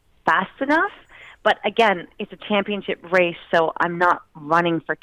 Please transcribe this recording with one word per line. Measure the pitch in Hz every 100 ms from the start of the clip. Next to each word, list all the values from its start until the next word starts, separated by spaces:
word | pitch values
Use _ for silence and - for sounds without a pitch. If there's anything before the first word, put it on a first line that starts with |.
| _ _
fast | - 165 190 -
enough. | 269 320 403 - _ - - -
But | 214 -
again, | 220 220 220 175 - -
it's | 208
a | 185 -
championship | 208 196 202 180 - 170
race, | 185 175 165 -
so | 175 160 -
I'm | 175 170
not | 175 - - 160
running | 147 170 170 165
for | - 151